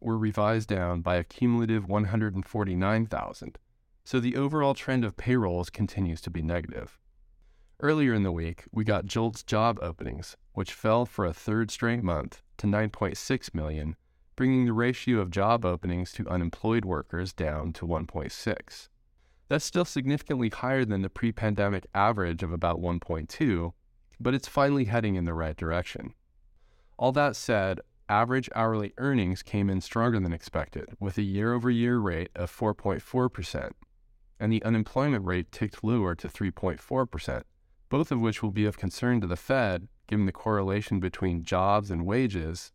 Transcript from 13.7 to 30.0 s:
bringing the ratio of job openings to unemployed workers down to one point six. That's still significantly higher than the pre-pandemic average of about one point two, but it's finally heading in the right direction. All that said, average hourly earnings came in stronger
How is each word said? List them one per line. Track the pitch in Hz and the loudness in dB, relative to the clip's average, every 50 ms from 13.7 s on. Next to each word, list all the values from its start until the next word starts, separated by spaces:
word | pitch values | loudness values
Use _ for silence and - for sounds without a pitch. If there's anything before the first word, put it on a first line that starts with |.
| 78 78 76 78 78 - _ _ _ _ _ _ _ | -4 -4 -4 -6 -8 -10 _ _ _ _ _ _ _
bringing | - 127 131 131 127 123 | 0 2 4 4 4 4
the | 120 110 | 4 4
ratio | 113 120 123 120 - - 131 120 107 | 2 2 2 0 0 0 2 2 2
of | 95 90 | 2 0
job | 85 98 98 110 117 117 110 | 0 2 4 4 4 2 2
openings | 90 87 85 - 90 87 90 87 - | 0 0 0 -2 -2 -2 -2 -2 -4
to | - - 107 - | -6 -8 -6 -2
unemployed | 90 90 85 85 - - - 113 113 117 101 | -2 -2 -2 -2 -4 -2 0 2 2 2 0
workers | 92 87 73 - - - 87 92 90 - | 0 -2 -4 -4 -4 -6 -6 -6 -6 -4
down | - 85 76 76 76 76 85 82 | -4 -4 -2 -2 -4 -4 -6 -6
to | - 87 | -6 -4
one | 82 85 78 82 | -2 -2 -2 -2
point | - - 85 71 - | -4 -6 -8 -8 -8
six. | - - - 113 - - - - - - - - _ _ _ _ _ _ _ _ _ _ _ - | -8 -6 -4 -4 -4 -4 -6 -14 -18 -20 -20 -20 _ _ _ _ _ _ _ _ _ _ _ -2
That's | 143 151 - | -2 0 0
still | - - 175 180 | 0 0 0 0
significantly | - - 143 127 135 143 147 - - 147 127 117 110 | 0 -2 -2 0 0 0 -2 -2 -2 -2 0 0 0
higher | - - - 127 135 135 123 | -2 -2 -2 0 0 2 2
than | 107 101 95 | 2 0 0
the | 95 92 | 0 -2
pre-pandemic | - - 117 117 107 - 110 107 104 101 101 101 98 92 - - - | -2 -2 -2 -2 0 0 0 0 2 2 0 0 0 -2 -4 -4 0
average | 98 101 110 117 104 90 85 85 82 | 2 4 4 4 2 0 0 -2 -2
of | 95 82 | -4 -4
about | 87 85 87 85 85 85 | -2 0 0 0 0 0
one | 87 87 87 85 | -2 -2 -2 -2
point | - - 82 80 78 - | -4 -4 -6 -6 -6 -6
two, | - - 156 127 95 85 85 87 - _ _ _ _ _ _ _ - - | -4 0 0 2 2 2 0 -4 -6 _ _ _ _ _ _ _ -10 -4
but | 120 123 135 | -2 0 0
it's | 127 - - | 0 -2 -2
finally | - 143 139 143 143 139 123 | 2 2 4 4 4 2 2
heading | 101 117 117 107 104 95 | 2 0 0 2 2 0
in | 92 85 | 0 0
the | 85 82 | 0 -2
right | 82 80 78 78 | -2 -2 -4 -4
direction. | - 85 80 82 87 90 - - 71 65 - - _ _ _ _ _ - _ _ _ _ _ _ _ _ _ _ | -4 -2 -2 -2 -2 -2 -4 -8 -10 -12 -12 -14 _ _ _ _ _ -20 _ _ _ _ _ _ _ _ _ _
All | - 117 131 | -2 0 2
that | 135 147 147 139 107 | 4 4 2 2 0
said, | - - - 117 104 95 95 92 - - _ _ _ _ - | -2 -2 0 2 2 2 0 -2 -4 -8 _ _ _ _ 0
average | 104 107 117 120 127 131 123 - - | 2 2 4 4 2 0 -2 -2 -2
hourly | 113 113 113 110 107 104 98 - | 0 0 2 2 0 -2 -4 -4
earnings | - 127 143 139 120 95 87 92 - | -2 0 2 2 4 2 2 0 -2
came | - - - 101 101 98 | -4 -2 0 2 2 2
in | 95 92 | 2 0
stronger | - - - 113 | -2 -2 0 2